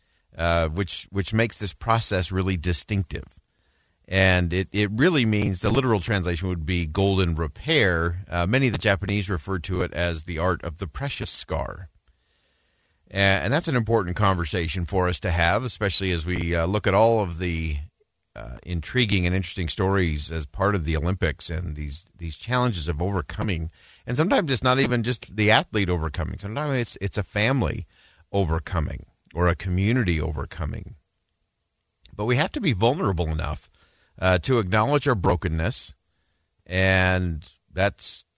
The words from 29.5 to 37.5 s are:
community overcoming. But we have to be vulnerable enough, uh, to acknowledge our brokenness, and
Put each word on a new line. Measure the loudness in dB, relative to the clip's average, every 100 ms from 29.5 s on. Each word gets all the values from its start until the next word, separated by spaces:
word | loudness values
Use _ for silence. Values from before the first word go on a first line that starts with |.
| 2
community | 0 0 2 2 2 0
overcoming. | -2 -4 -8 -6 -6 -6 -10 -18 _ _ _ _ _ _ _ _ _ _ -16
But | -6 0
we | 0
have | 0
to | -2
be | 0
vulnerable | 2 2 2 0 0 0
enough, | -2 -2 -6 -10 _ _ _ _ -2
uh, | 2 2
to | 4 2
acknowledge | 4 2 4 2 2
our | 2
brokenness, | 2 2 0 0 -2 -4 -10 -18 _ _ _ _ _ _ -4
and | 2 4 4 4 2 0 -4 -10